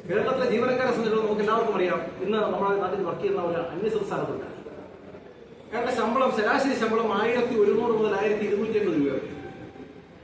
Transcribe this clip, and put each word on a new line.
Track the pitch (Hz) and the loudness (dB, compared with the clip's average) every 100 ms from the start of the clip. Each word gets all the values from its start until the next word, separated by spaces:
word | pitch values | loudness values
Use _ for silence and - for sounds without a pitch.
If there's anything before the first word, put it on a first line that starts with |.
| - | -4
കേരളത്തിലെ | 202 254 262 233 | 0 0 0 2
ജീവനക്കാരെ | 220 254 254 254 | 2 2 2 2
സംബന്ധിച്ചിടത്തോളം | 214 220 220 214 | 0 2 2 2
നമുക്ക് | 208 208 | 0 2
എല്ലാവർക്കും | 233 208 185 | 2 2 2
അറിയാം, | 180 - - - | 2 0 -4 -4
ഇന്ന് | 185 214 202 | -2 0 0
നമ്മുടെ | - 196 196 | 0 0 2
നാട്ടിൽ | 185 196 175 | 0 -2 -2
വർക്ക് | - | -2
ചെയ്യുന്ന | 202 185 170 | -2 0 0
ഒരു | 165 165 | -2 -4
അന്യ | 160 220 - | -4 -2 0
സംസ്ഥാനത്തുണ്ട്. | 196 175 - - - - - - - - - - - - - - - | -2 -2 -4 -6 -8 -12 -14 -14 -16 -18 -18 -18 -18 -20 -20 -20 -8
അയാളുടെ | 226 247 226 | -2 0 0
ശമ്പളം, | 220 254 247 214 | 2 2 2 2
ശരാശരി | 214 277 269 - | 2 2 2 2
ശമ്പളം | 214 220 220 196 | 2 2 2 2
ആയിരത്തി | 233 240 240 226 | 2 2 2 4
ഒരുന്നൂറ് | 202 220 233 214 | 4 4 2 2
മുതൽ | 214 196 | 2 2
ആയിരത്തി | 214 202 202 | 2 0 0
ഇരുന്നൂറ്റി | 202 220 208 | 0 0 0
അൻപത് | 185 151 | 2 2
രൂപ | 139 | 2
വരെ. | 131 - - - - - - - - - - | 0 -4 -10 -12 -14 -16 -16 -18 -20 -20 -20